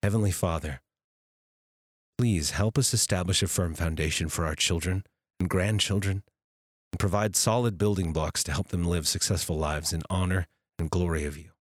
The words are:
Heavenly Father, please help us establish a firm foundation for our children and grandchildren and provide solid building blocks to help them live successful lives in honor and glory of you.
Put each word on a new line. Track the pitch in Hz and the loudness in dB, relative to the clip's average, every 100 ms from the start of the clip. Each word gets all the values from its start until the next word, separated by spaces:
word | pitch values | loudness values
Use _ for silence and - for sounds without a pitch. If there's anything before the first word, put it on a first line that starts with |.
Heavenly | 101 110 104 | 2 2 2
Father, | 87 92 82 76 69 _ _ _ _ _ _ _ _ _ _ _ _ _ _ | 2 0 -2 -4 -10 _ _ _ _ _ _ _ _ _ _ _ _ _ _
please | 123 95 73 | 2 2 0
help | - 104 127 | 0 2 2
us | 131 | 2
establish | 113 - 92 90 95 | 0 0 0 0 0
a | 98 | 0
firm | - 90 | 0 -2
foundation | 78 85 80 78 - 85 | -2 -2 0 -2 -2 -4
for | - | -2
our | 82 | -4
children | 78 - 85 87 92 - _ _ _ | -2 0 0 0 -4 -6 _ _ _
and | 90 | 0
grandchildren | 95 92 107 - 98 98 98 - _ _ _ _ _ _ | 2 2 0 2 0 0 -2 -6 _ _ _ _ _ _
and | - | -2
provide | 101 98 107 | 0 2 0
solid | 92 - 113 120 92 | 2 2 4 2 2
building | 104 98 87 | 2 2 0
blocks | 80 78 - | 0 -2 -2
to | - | -2
help | 73 - | -2 -2
them | 90 | 0
live | 87 87 78 | 0 0 0
successful | - - 92 - 78 | -2 0 0 0 -2
lives | 76 78 78 | 0 -2 -2
in | 82 - | -4 -2
honor | 95 92 92 85 _ _ _ | 0 2 0 -2 _ _ _
and | 80 | -2
glory | 87 87 80 | 0 2 0
of | 73 71 | -2 -8
you. | 82 _ | -14 _